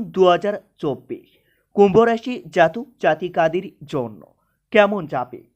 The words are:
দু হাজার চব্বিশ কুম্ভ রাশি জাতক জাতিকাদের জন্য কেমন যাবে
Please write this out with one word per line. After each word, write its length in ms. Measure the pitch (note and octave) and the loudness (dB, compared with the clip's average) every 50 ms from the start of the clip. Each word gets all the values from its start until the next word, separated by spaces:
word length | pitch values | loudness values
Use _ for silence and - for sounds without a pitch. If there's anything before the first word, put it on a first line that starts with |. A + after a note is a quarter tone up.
| A3+ E3 | -8 -6
দু 100 | E3 F#3 F#3 | -2 2 2
হাজার 300 | F3+ F3 E3+ F#3+ G3+ G#3 - - _ _ | 4 2 2 0 -4 -6 -8 -12 _ _
চব্বিশ 500 | _ - D3 B2+ B2+ - - A#2+ - - _ _ _ _ _ _ _ _ _ - | _ -8 -8 -8 -8 -10 -14 -16 -16 -16 _ _ _ _ _ _ _ _ _ 0
কুম্ভ 220 | G3+ G3+ G3+ F3+ A3 | 2 2 4 6 4
রাশি 320 | A3 A3+ A#3 A3+ - B3+ B3 - - D#3 | 4 4 0 -4 -6 -8 -10 -10 -12 -4
জাতক 360 | - F3+ E3 E3 E3 A#3 - - _ _ | 0 2 2 2 0 -4 -12 -12 _ _
জাতিকাদের 680 | - E3+ D#3 D#3 F3+ F3 F3 F3+ E3 D#3+ D#3 F#3 G3+ - - _ C#3+ | 0 0 0 0 -4 -6 -2 -2 -2 0 -2 -4 -6 -10 -14 _ -14
জন্য 360 | B2+ - C#3 A#2+ A2+ G#2+ E2 - _ _ _ _ _ _ _ _ _ - | -8 -6 -6 -6 -8 -10 -18 -20 _ _ _ _ _ _ _ _ _ 2
কেমন 280 | G#3+ G3+ G3+ G#3+ G3+ F3 | 4 4 4 2 -4 -8
যাবে 320 | D#3+ D#3 C3 B2 - - - - _ _ | -8 -8 -8 -8 -8 -12 -18 -20 _ _